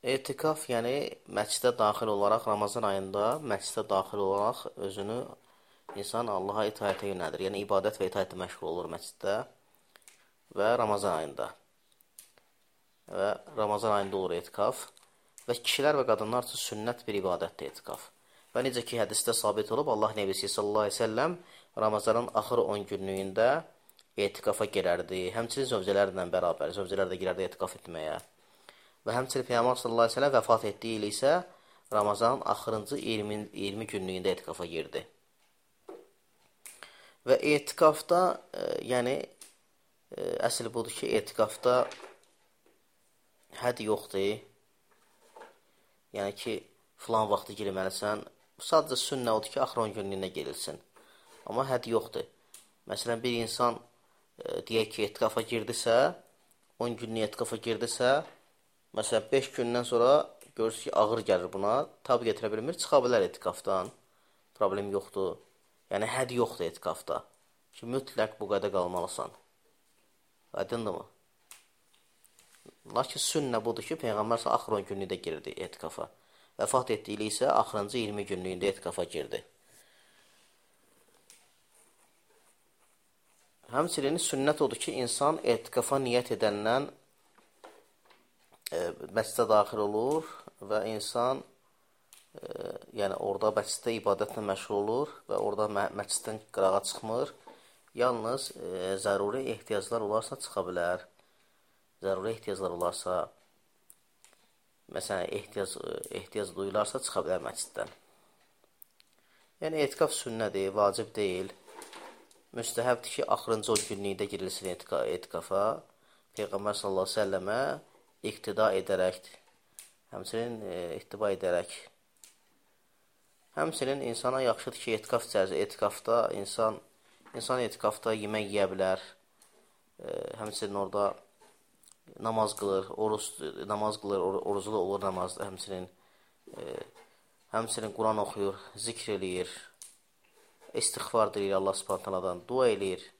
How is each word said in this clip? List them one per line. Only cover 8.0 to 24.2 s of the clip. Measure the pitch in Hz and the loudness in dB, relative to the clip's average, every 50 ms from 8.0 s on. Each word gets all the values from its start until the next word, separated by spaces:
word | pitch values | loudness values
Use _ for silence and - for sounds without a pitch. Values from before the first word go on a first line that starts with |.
və | 98 92 | -2 -2
itaətə | - 101 95 - - 90 | 0 0 -2 -2 -2 -8
məşğul | 90 90 - - - 85 82 | -8 -8 -8 -8 -6 -4 -4
olur | 87 85 80 80 | -4 -4 -6 -8
məsciddə | 82 - - - _ - 95 101 110 131 - - _ _ _ _ _ _ _ _ - _ - - _ _ _ _ _ _ _ - | -8 -10 -12 -16 _ -2 -2 -2 -2 -2 -6 -14 _ _ _ _ _ _ _ _ -20 _ -20 -20 _ _ _ _ _ _ _ -2
və | - 101 110 120 120 | 2 4 4 6 4
Ramazan | 117 107 104 101 95 98 87 80 | 4 2 2 2 2 2 0 0
ayında. | 80 73 71 64 62 - - - _ _ _ _ _ _ _ _ _ _ _ - - - _ - _ _ _ _ _ _ _ _ _ _ _ _ _ - 92 | -2 -4 -4 -6 -6 -6 -8 -14 _ _ _ _ _ _ _ _ _ _ _ -20 -20 -20 _ -20 _ _ _ _ _ _ _ _ _ _ _ _ _ -10 -4
Və | 92 95 104 104 - - - 156 117 | -2 0 0 0 -2 -6 -12 -4 -2
Ramazan | 107 104 104 104 104 110 104 101 | 0 2 2 0 2 2 2 2
ayında | 98 98 98 | 2 0 0
olur | 95 92 90 87 87 | -2 0 0 -2 -4
etikaf. | 87 - - - 101 113 127 - - - _ - - _ _ _ _ _ _ - - | -6 -8 -2 0 0 0 0 -2 -8 -14 _ -20 -20 _ _ _ _ _ _ -20 -4
Və | - 120 - | -4 -4 -2
kişilər | - - - - 139 147 147 143 | 0 0 0 4 4 4 4 4
və | 127 123 | 4 4
qadınlar | 113 95 107 107 117 123 123 - | 2 2 2 0 0 0 -2 -2
üçün | - - - | -6 -6 -6
sünnət | - - 107 107 117 120 - - | -6 -6 -4 -4 -4 -4 -4 -6
bir | - 104 101 | -4 -2 0
ibadətdir | 92 95 90 85 85 82 - - - 67 | 0 0 0 0 -2 -4 -6 -8 -10 -10
etikaf. | - - - - - - - - _ _ _ _ _ - - _ _ | -10 -12 -12 -10 -10 -10 -12 -18 _ _ _ _ _ -20 -20 _ _
Və | 117 127 | 0 0
necə | 135 123 123 120 | 0 -2 -2 -6
ki, | - - 117 | -4 0 0
hədisdə | 110 98 110 - - - 113 | 0 0 0 0 0 2 0
sabit | - - 104 101 107 104 - 113 | 2 2 2 2 2 0 0 0
olub, | 117 151 151 | 0 2 2
Allah | 117 107 107 107 107 | 2 2 2 2 2
Nəbisi | 107 101 95 95 - - 98 | 0 0 0 0 -2 -2 -2
sallallahu | - - 104 104 104 107 107 | 0 0 0 2 2 2 2
aleyhi | 104 - - | 2 2 0
ve | 117 | 0
selləm | 110 110 113 135 165 175 175 - - - - - _ _ - | 0 2 2 0 0 0 -4 -10 -20 -20 -20 -20 _ _ 2
Ramazanın | 107 107 107 107 104 - 110 117 120 120 - | 2 2 2 2 4 4 4 4 2 2 0
axır | 113 107 - 127 117 | -2 0 2 2 2
on | 107 78 104 104 98 | 4 2 0 -2 -2
günlüyündə | - 104 92 95 95 95 95 95 95 95 107 113 123 139 160 160 - - _ _ _ - - _ _ _ - | -4 -4 -4 -4 -2 -2 -2 -2 -2 2 4 4 4 4 2 -2 -8 -20 _ _ _ -20 -20 _ _ _ 0